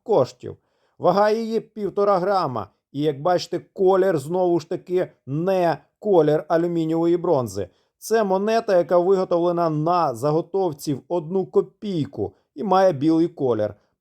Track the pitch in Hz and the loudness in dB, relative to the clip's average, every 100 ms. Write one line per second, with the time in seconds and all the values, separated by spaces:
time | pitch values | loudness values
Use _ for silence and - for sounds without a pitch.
0 | - - 127 - 107 101 _ _ _ - | 0 0 0 -4 -16 -16 _ _ _ -4
1 | 151 180 214 220 220 226 214 220 190 202 | 0 2 2 0 -2 -6 -6 -8 -6 -2
2 | 202 190 185 196 156 117 98 _ _ 135 | 0 2 0 0 -2 -4 -8 _ _ -4
3 | 151 135 170 175 - 175 - - 185 190 | -4 -2 -2 -2 -2 -10 -10 -2 2 4
4 | 190 160 135 180 180 170 165 185 - 180 | 2 0 -2 -2 0 0 -2 -10 -4 -4
5 | 151 _ - 143 180 190 170 151 _ _ | -4 _ -10 -4 -2 0 0 -2 _ _
6 | 214 180 151 151 - 165 175 170 160 165 | 2 4 4 2 0 0 0 -2 -2 0
7 | 170 175 170 143 117 95 90 _ _ _ | 0 0 2 0 0 -6 -10 _ _ _
8 | - 226 202 190 208 226 220 180 160 175 | -2 0 0 0 0 -2 2 2 4 2
9 | 175 196 185 175 175 170 170 151 156 180 | 4 2 2 0 0 0 0 0 0 0
10 | 156 113 143 156 165 196 185 147 160 135 | 0 0 0 0 -2 -2 -2 -4 -6 -6
11 | - 175 156 190 180 202 - - 208 175 | -4 -6 -4 -4 0 -2 -2 -8 -6 -4
12 | 131 - 95 _ _ 294 220 185 190 139 | -4 -6 -8 _ _ -8 0 4 4 2
13 | 156 160 170 165 131 110 104 101 _ _ | 0 2 0 -2 -2 0 -2 -6 _ _